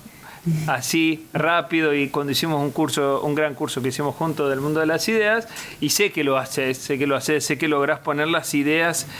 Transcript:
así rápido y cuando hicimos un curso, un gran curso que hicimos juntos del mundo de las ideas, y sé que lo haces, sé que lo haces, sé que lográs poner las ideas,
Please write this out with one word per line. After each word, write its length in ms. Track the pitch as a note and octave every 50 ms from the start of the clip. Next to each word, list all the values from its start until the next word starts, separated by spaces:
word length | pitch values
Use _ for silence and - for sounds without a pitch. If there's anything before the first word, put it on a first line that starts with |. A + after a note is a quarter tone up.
| - - - - - - - - - E3+ D#3+ D#3 D#3 D#3
así 580 | C#3 B2 B2 - - E3 D#3+ D#3+ D#3 D#3 - -
rápido 600 | - C#3+ D3+ E3 E3+ E3+ D#3 - E3 D#3+ D#3+ D3+
y 160 | D3 C#3+ C#3 C3
cuando 220 | C3 D3 C#3+ C#3+
hicimos 320 | C3+ - D#3+ E3 D#3 C#3+
un 80 | C#3+ C#3+
curso, 500 | - - D#3 C#3+ B2+ D3+ C#3+ C#3 C#3 C3 -
un 100 | D3+ D3
gran 200 | D3 D#3 D3 C3+
curso 280 | - D3+ C#3+ - C3+
que 60 | B2 C3
hicimos 260 | B2+ - D3 C#3+ -
juntos 340 | - D#3+ D#3+ D3 D#3 D3 C#3
del 120 | C3+ C3+
mundo 180 | C#3 D3+ D#3 D#3+
de 80 | D#3+
las 220 | D#3 D#3+ D#3 - -
ideas, 400 | A3+ A3 G#3 G#3 A3 A#3 A3 - - - - - - -
y 100 | D3 C#3+
sé 220 | - - G#3 G3
que 100 | - E3
lo 160 | D3 C#3 C3+ D#3+
haces, 400 | C3 - - D3 C3+ C3 C3 C3
sé 200 | - - D3 B2+
que 80 | C#3+ C#3+
lo 80 | C#3
haces, 280 | B2+ - - D#3 D3 C#3
sé 140 | - D3+ C3
que 80 | E3
lográs 320 | D#3 D3+ C#3+ C#3 C#3+ D3+ C#3+
poner 300 | - D#3+ D3 D3 D3+ D#3+
las 260 | E3+ D#3+ - - -
ideas, 540 | C#3+ C#3 D3 D#3 E3 E3 E3+ D#3+ - - - -